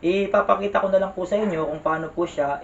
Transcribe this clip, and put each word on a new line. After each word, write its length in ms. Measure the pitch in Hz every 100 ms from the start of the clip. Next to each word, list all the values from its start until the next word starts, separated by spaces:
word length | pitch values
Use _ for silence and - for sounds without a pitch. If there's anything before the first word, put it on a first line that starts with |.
Ipapakita 800 | 170 196 196 208 202 196 202 196
ko 80 | 196
na 160 | 190 190
lang 80 |
po 160 | - 180
sa 80 | 208
inyo 320 | 214 160 151
kung 160 | 151 160
paano 240 | 156 160
po 160 | - 170
siya 320 | - 143 143